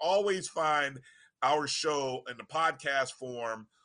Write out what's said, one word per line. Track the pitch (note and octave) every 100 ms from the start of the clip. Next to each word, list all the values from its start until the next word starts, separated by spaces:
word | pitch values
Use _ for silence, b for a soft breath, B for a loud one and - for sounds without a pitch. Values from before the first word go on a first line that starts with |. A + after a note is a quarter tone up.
always | D#3+ G3 G#3 F#3+ D3
find | - D#3 D3+ C#3 C3+ b b b _
our | C3 D3+ D3
show | - B2 C#3+ C3+ B2+ B2+
in | A#2+
the |
podcast | G#2+ D#3 E3 C#3+ D3 C#3 B2+
form, | - B2+ B2 A#2 A2 G#2+ _